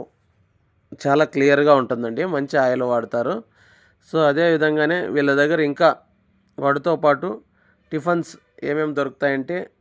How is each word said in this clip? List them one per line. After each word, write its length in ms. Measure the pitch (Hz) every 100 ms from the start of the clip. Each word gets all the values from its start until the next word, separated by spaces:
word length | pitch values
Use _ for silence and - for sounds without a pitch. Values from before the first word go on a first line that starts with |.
| - _ _ _ _ _ _ _ _
చాలా 320 | - 143 143
క్లియర్గా 500 | 156 139 139 143 147
ఉంటుందండి. 500 | 139 120 120 117 117
మంచి 340 | 185 147 139 151
ఆయిల్ 240 | 127 127
వాడతారు. 520 | 123 120 113 120 123 214 - _ _ _ _ _ -
So, 100 | 160
అదే 320 | 147 143 170
విధంగానే 560 | 160 156 151 151 175 -
వీళ్ళ 280 | 143 143
దగ్గర 260 | 139 147 165
ఇంకా 280 | 147 139 165 - _ _ _ _ _ -
వడతో 380 | 139 143 170 156
పాటు 320 | 147 135 180 220 _ _ _ _ _
టిఫిన్స్ 440 | 156 165 170 160 - _ -
ఏమేమి 300 | 143 147 151
దొరుకుతాయంటే 760 | 143 135 - 143 135 131 180 - _